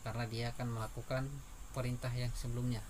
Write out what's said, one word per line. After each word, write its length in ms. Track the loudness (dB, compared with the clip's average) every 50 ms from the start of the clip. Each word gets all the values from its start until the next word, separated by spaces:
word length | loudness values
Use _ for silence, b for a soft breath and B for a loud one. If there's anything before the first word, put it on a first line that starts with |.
| -4
karena 200 | -2 -2 0 0
dia 320 | 0 0 0 0 0 0
akan 160 | 0 0 0
melakukan 560 | 0 0 -2 -2 -4 -4 -2 0 0 0 0 0 -4 -6 -6 -8 -8 -8 -8 -6 -2
perintah 320 | 0 2 2 2 2 0 0
yang 240 | 2 2 2 2
sebelumnya. 480 | 2 2 0 2 2 2 4 4 2 2 0 -4